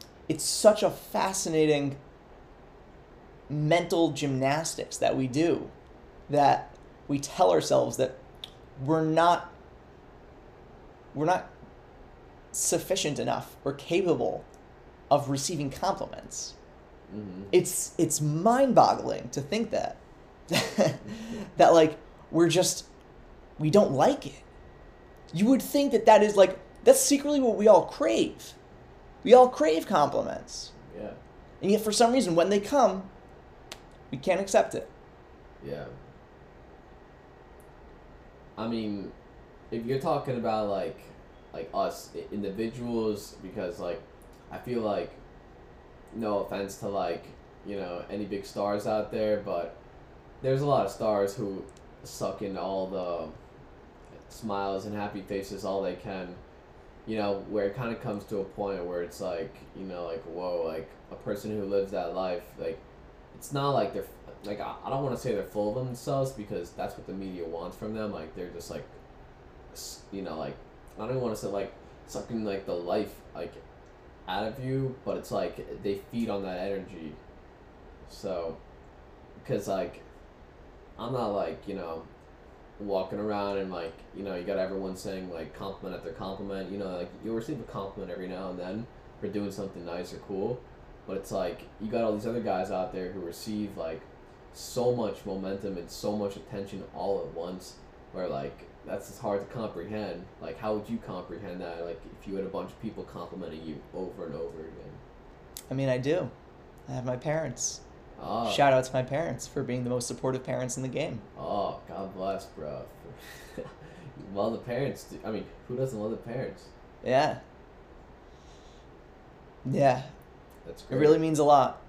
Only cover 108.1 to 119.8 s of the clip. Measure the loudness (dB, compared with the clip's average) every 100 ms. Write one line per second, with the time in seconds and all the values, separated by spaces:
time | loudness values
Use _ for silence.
108.1 | -14 -6 -2 0 4 6 6 4 -2 -2
109.1 | -2 -4 -6 -6 -6 -4 -2 -2 -2 -4
110.1 | -4 -2 -2 -4 -4 -4 -4 -4 -4 -4
111.1 | -6 -12 -12 -6 -2 -2 -6 -10 -10 -10
112.1 | -6 -6 -6 -8 -12 -10 -10 -12 -16 -18
113.1 | -18 -18 -18 -16 -12 -12 -14 -20 -18 -18
114.1 | -16 -10 -2 -2 -2 -4 -2 -2 -4 -12
115.1 | -12 -6 -6 -8 -16 -10 -4 -4 -4 -6
116.1 | -6 -8 -8 -8 -10 -18 -20 -20 -10 0
117.1 | 2 2 0 -10 -20 -20 -20 -20 -20 -20
118.1 | -20 -20 -20 -20 -20 -20 -20 -20 -20 -20
119.1 | -20 -20 -20 -20 -14 -4 4